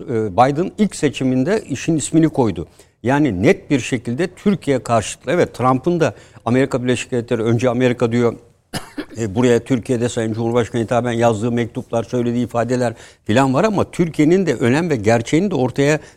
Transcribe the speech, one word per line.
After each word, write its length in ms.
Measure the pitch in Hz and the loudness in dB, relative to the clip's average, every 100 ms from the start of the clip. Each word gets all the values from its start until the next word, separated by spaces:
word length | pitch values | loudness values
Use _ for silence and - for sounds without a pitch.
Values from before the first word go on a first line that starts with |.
| - | -6
e, 240 | 117 107 | -4 -2
Biden 380 | 87 127 143 190 - | 2 2 2 -4 -2
ilk 180 | 208 - | -2 0
seçiminde 680 | 147 - 131 127 131 220 - | -4 -2 -2 0 0 -2 -4
işin 260 | 139 - 160 | -8 -2 -2
ismini 340 | - 170 156 | 0 2 2
koydu. 380 | 147 117 85 80 _ - _ | 2 0 -2 -10 _ -20 _
Yani 400 | 110 143 147 90 | -2 2 2 2
net 260 | 117 - - | 2 2 0
bir 100 | 139 | -2
şekilde 480 | - 123 120 123 185 | -2 -6 -6 -4 -6
Türkiye 560 | - 208 196 - 131 | -2 -2 -2 0 -2
karşıtlığı. 480 | - 117 - - - | 0 0 0 -10 -4
Evet, 220 | 175 - | 0 0
Trump'ın 460 | - 127 131 175 175 | 0 2 2 0 0
da 140 | 143 - - - 113 | 0 -2 -18 -8 -2
Amerika 380 | 123 131 131 | 0 2 -2
Birleşik 280 | 123 123 - | 0 -2 -2
Devletleri, 300 | 120 113 117 | -4 -2 -2
önce 260 | 113 117 123 | 0 2 2
Amerika 420 | 120 127 120 117 | 2 0 2 0
diyor, 240 | 120 120 - - _ _ | 2 0 -2 -14 _ _
<coughs> 440 | - - - - - | -12 -12 -14 -12 -6
e, 180 | 113 95 | -6 0
buraya 240 | 123 117 | 2 2
Türkiye'de 500 | - 131 - 123 120 | 0 -4 -2 -2 -2
Sayın 240 | - 113 | -4 -4
Cumhurbaşkanı 480 | 110 117 120 110 120 | -2 -2 0 -2 -2
hitaben 300 | 107 120 123 | -2 0 0
yazdığı 400 | 117 117 107 120 | 2 2 2 -2
mektuplar, 520 | 120 113 - - - | -2 -4 -6 -6 -6
söylediği 420 | - 127 120 120 120 | -4 -4 -2 -2 -4
ifadeler 480 | 117 117 123 123 113 - _ - | -2 -2 -2 -2 -4 -18 _ 0
falan 260 | 110 135 | 2 2
var 100 | 131 | 2
ama 280 | 214 185 107 | 0 0 -2
Türkiye'nin 540 | - 175 - 156 185 170 | -2 -4 2 2 4 2
de 100 | 117 | 0
önem 340 | 120 139 175 | 2 2 0
ve 60 | 131 | 0
gerçeğini 560 | 101 117 117 151 202 | 2 2 2 0 0
de 40 | 160 | -2
ortaya 440 | 127 131 143 151 - | -2 0 0 0 -4